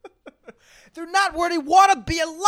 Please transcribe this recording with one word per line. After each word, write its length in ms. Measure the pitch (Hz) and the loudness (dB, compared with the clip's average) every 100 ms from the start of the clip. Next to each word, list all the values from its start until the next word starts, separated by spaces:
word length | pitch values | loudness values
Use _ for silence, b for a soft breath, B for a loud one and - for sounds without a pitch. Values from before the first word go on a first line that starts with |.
| 381 _ - _ - - B B B | -20 _ -20 _ -20 -20 B B B
They're 120 | - 330 | -18 -4
not 280 | 381 392 | -2 -2
where 140 | 320 349 | -2 -4
they 80 | 339 | -4
wanna 460 | 277 359 392 359 | 2 4 4 2
be 180 | 190 330 | -4 -6
in 180 | 320 320 | -6 0